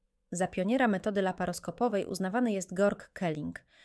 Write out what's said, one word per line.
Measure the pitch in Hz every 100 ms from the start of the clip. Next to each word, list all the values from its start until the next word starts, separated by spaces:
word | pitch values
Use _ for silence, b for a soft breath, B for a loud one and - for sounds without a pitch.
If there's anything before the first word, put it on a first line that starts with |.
| _ _ -
Za | 180 180
pioniera | - 190 262 247
metody | 190 214 202
laparoskopowej | 185 180 175 170 - 170 240 202 -
uznawany | 180 185 233 240
jest | 196 185
Georg | 185 202 202 -
Kelling, | - 175 151 165 - _ b